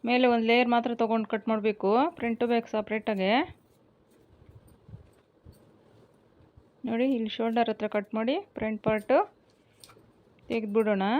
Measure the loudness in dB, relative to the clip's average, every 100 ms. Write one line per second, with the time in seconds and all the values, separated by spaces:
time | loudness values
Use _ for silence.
0 | 2 4 4 4 4 4 4 2 0 -2
1 | 0 0 -2 -4 -2 0 -2 0 2 2
2 | 0 -2 -6 -2 0 0 0 -6 -4 -4
3 | -4 0 2 2 0 -10 _ _ _ _
4 | _ _ _ _ -20 -20 -20 -20 -20 -20
5 | -20 _ _ _ -20 -20 _ _ _ _
6 | _ _ _ _ _ -20 _ _ -6 0
7 | 0 0 -2 -2 -2 0 0 -2 -4 -4
8 | -4 -4 -2 -4 -6 -8 -6 -4 -2 -2
9 | 2 0 0 _ _ _ _ _ -20 -20
10 | _ _ _ _ -6 -6 0 0 2 0
11 | 2